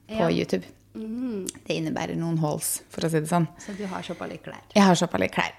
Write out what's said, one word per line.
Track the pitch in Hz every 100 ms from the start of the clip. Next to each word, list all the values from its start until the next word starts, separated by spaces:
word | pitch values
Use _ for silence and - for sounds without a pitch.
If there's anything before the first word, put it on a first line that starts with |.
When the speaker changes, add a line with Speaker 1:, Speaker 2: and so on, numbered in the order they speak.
| -
Speaker 1:
på | 220
Speaker 2:
Ja. | 170
Speaker 1:
YouTube. | 170 - 185 - - _
Speaker 2:
Mhm. | 220 220 233 254 208 185 - -
Speaker 1:
Det | 165
innebærer | 160 120 165 165
noen | 165 160
hauls, | 151 160 - - -
for | -
å | 165
si | 160
det | 156
sånn. | 175 160 -
Speaker 2:
Så | - 196
du | 196
har | 175
shoppet | 175 175 185
litt | -
klær? | - - - 208
Speaker 1:
Jeg |
har | 196 175
shoppet | 170 -
litt | -
klær. | - -